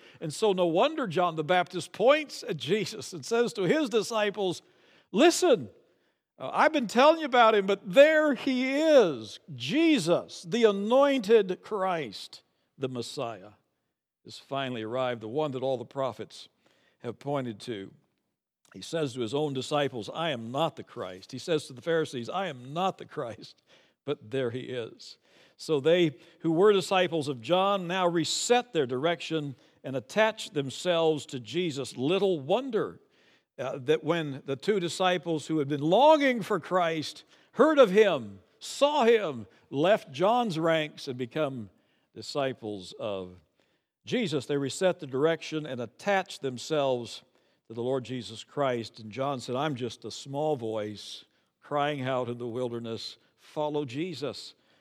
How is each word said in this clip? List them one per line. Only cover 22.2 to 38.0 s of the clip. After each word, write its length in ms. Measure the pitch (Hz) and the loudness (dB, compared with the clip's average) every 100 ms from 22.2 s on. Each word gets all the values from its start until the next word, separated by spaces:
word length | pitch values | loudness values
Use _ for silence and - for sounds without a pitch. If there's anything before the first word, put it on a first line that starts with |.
| 113 | -6
"I 200 | 180 196 | -6 -6
am 260 | 131 123 | -8 -10
not 240 | 151 190 - | -4 -4 -4
the 80 | - | -12
Christ," 560 | - 123 107 - - _ _ _ _ | -10 -10 -10 -18 -20 _ _ _ _
but 280 | - 139 110 | -8 -8 -6
there 180 | 135 127 | -4 -4
he 120 | 123 | -6
is. 540 | 127 123 113 - - - _ _ _ _ | -8 -8 -10 -14 -20 -20 _ _ _ _
So 240 | - 151 | -2 0
they 360 | 135 175 170 135 - _ | 4 4 4 0 -18 _
who 120 | 165 | -2
were 200 | 165 208 | 4 6
disciples 560 | 196 - 190 185 165 139 | 6 4 2 2 0 -4
of 120 | 131 | -6
John 460 | 113 180 196 202 175 | 0 2 2 0 -2
now 200 | 185 180 | 0 2
reset 680 | 170 151 - - 240 240 | 2 0 -2 2 2 2
their 140 | 165 131 | -2 0
direction 680 | 127 156 160 - 160 143 127 _ _ | 0 0 -2 -4 -6 -6 -10 _ _
and 120 | 139 131 | -8 -8
attached 560 | - 202 220 214 - | -4 2 2 0 -6
themselves 760 | 151 135 - 180 170 160 151 - | -4 -6 -4 0 2 2 2 -4
to 140 | 139 | -12
Jesus. 560 | 107 147 180 139 127 - | -6 -4 -4 -4 -8 -4
Little 440 | 131 185 196 170 | 0 2 2 0
wonder, 600 | 131 202 269 214 120 85 _ _ _ _ _ - | 0 -2 0 -4 -4 -8 _ _ _ _ _ -8
uh, 200 | 131 143 | -8 -6
that 200 | 123 151 | 0 0
when 380 | 135 170 156 135 | 2 -2 -2 -8
the 120 | - 135 | -8 -6
two 240 | - 214 | 0 0
disciples 640 | 170 - 185 180 170 160 - | 0 0 0 0 -2 -4 -2
who 120 | 160 | -2
had 100 | 139 | 0
been 120 | 147 | -2
longing 600 | 147 190 294 311 277 247 | 2 6 8 8 4 0
for 180 | 180 196 | -2 -4
Christ 640 | - 185 170 165 139 - - _ _ | 0 0 0 -2 -6 -12 -20 _ _
heard 260 | - 294 302 | 4 4 8
of 120 | 240 | 6
him, 480 | 190 | 8